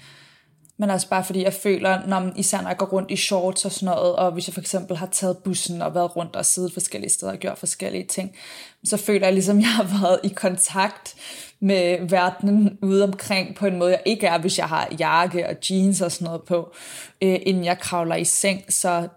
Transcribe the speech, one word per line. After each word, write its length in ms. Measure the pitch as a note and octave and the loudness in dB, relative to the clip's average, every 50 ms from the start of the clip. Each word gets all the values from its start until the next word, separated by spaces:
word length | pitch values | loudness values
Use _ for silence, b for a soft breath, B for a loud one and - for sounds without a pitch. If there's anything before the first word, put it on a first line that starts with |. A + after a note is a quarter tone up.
| B B B B B B B B B B B B _ _ _ - | B B B B B B B B B B B B _ _ _ -4
Men 100 | G#3 G3+ | -2 0
også 180 | F#3+ F3+ - - | 0 0 0 0
bare 160 | G3 F#3+ F#3 | 0 -2 -2
fordi, 180 | - F#3 F#3+ F#3 | -2 -2 0 0
jeg 100 | F#3+ F#3+ | 0 -2
føler, 540 | - - G#3 F#3+ - - F#3+ F#3+ F#3 - | 0 0 0 0 2 2 2 0 0 0
når 140 | F#3+ G3 F#3 | 0 -2 0
man, 120 | F#3 F#3 F3+ | 0 -2 -4
især 240 | - F#3+ - - G3 | -2 -2 0 0 -2
når 80 | F#3 F3+ | -2 -4
jeg 80 | F3+ | -4
går 100 | F3+ G3 | -4 -2
rundt 240 | F#3+ F#3+ F#3+ F#3 - | 0 0 -2 0 -2
i 60 | G3 | -2
shorts 480 | F#3 - - G3+ F#3 F3 F#3 F#3 - - | -4 -2 0 0 0 0 0 -2 -2 -4
og 80 | G3 F#3+ | -4 -4
sådan 140 | - F#3+ | -2 -2
noget, 300 | F#3 F3 - - F3+ F3 | 0 0 2 2 2 2
og 160 | - F#3 F3+ E3+ | 2 2 0 0
hvis 160 | F3 F3 - | -2 -6 -8
jeg 60 | E3 | -8
for 60 | F#3 | -8
eksempel 360 | E3+ - - F#3 F3+ - F#3 | -8 -4 -4 -4 -4 -4 -6
har 100 | D#3+ F#3+ | -6 -4
taget 320 | F#3 - - G3 F#3 F3+ F#3 | -4 -4 -2 0 0 -2 -2
bussen 440 | - G3 F3 - - - F3 E3+ E3 | -2 -4 -4 -2 -4 -4 -4 -4 -4
og 120 | D#3 D#3 | -2 0
været 220 | F3 F3 E3+ - | 0 0 0 -2
rundt 200 | E3+ E3+ E3+ - | -4 -6 -6 -6
og 100 | F#3+ - | -2 0
siddet 260 | - - F#3 F#3 F3+ - | 0 0 0 -2 -4 -4
forskellige 380 | F3+ E3+ - - F#3+ G3+ - | -4 -6 -6 -6 -6 -4 -4
steder 220 | - - - - - | -4 -2 -2 -6 -6
og 60 | - | -4
gjort 200 | F#3 F#3 - - | -6 -6 -6 -4
forskellige 460 | - F3 - - F#3+ - - F3+ F#3 | -6 -6 -6 -4 -6 -6 -4 -6 -6
ting, 300 | - - - F#3+ G3 B B B B B B B B B B - | -6 -6 -6 -6 -8 B B B B B B B B B B -4
så 120 | - G#3+ | -2 -2
føler 300 | G3+ - - G#3 G3 F#3+ | -2 0 2 2 4 4
jeg 80 | F#3+ F#3+ | 4 4
ligesom, 260 | F#3+ F3+ F#3+ G3+ G#3 | 4 2 4 4 4
<laughs> 60 | A3 | 4
jeg 20 | A#3+ | 4
har 320 | A3 A3 G#3 F3 G3 G3+ | 4 2 2 0 0 0
været 200 | G3 F3 F#3 - - | 4 4 4 4 2
i 40 | G3 | -2
kontakt 880 | G3 - - F#3 F#3 F3+ - - D#3 F#3+ F#3+ G#3+ - - - - - B B B B B B B B B | -4 -2 -2 -2 0 0 -2 0 2 0 0 0 -2 -6 -14 -18 -18 B B B B B B B B B
med 480 | G3+ F#3+ G3 F#3 F3 F3 F3+ F3 F3+ E3 | 0 2 4 4 4 2 2 0 0 2
verdenen 680 | F#3+ F#3 F3+ F#3 F#3 - - G3+ G3+ G#3+ G#3 G3 G3 - G3+ | 2 4 4 2 0 0 0 4 4 6 6 4 2 0 0
ude 220 | F#3+ F#3+ G3 G3+ | 2 4 4 4
omkring 520 | G3 F#3+ G3 - - G3+ F#3+ F#3 - F#3+ | 4 2 -4 -4 -2 -2 -2 -2 -2 -6
på 100 | - G#3 | -2 -2
en 120 | G3+ F#3 F3 | 0 0 2
måde, 120 | F3 F3+ | 4 4
jeg 120 | F#3 - - | 2 2 2
ikke 220 | - A3+ A3 G#3 | 0 0 2 2
er, 120 | F3+ E3+ E3+ | 2 2 2
hvis 200 | D#3+ F#3+ F#3 - | 2 0 0 0
jeg 100 | D#3+ D#3 | 0 0
har 200 | D#3+ D#3 - - - D#3 | 0 -2 -2 -2 -4 -2
jakke 500 | D#3+ D#3 D#3 E3 F3 F#3 F3 F3 - - | 0 2 4 4 4 2 0 -2 -2 -2
og 80 | - - - - | -4 -6 -4 0
jeans 300 | F#3+ F#3+ F#3+ G3 G3 D#3+ | 2 4 4 4 4 2
og 120 | F#3 F3 - | 0 -2 -2
sådan 120 | - F3 | -4 -6
noget 180 | E3 E3 E3 - | -6 -6 -10 -4
på, 320 | - F3+ E3+ E3 - B B B B B B B B B _ F#3+ | -2 -2 -2 -2 -4 B B B B B B B B B _ 2
øh, 160 | F#3+ F#3 F3+ - | 2 2 2 2
inden 220 | F#3 F#3+ F#3 F3 | 2 0 2 2
jeg 140 | E3+ F3+ - | 0 -2 -2
kravler 380 | - - F3+ F3 E3+ E3 E3 | -2 -4 -2 -2 0 0 0
i 80 | E3+ E3+ | 0 0
seng. 480 | - - - - G3 F#3+ F#3+ F#3+ - - | 0 0 0 0 0 0 -2 -2 -4 -2
Så 360 | - - F#3 F3 E3+ E3+ E3+ - | 0 0 0 0 0 -2 -4 -6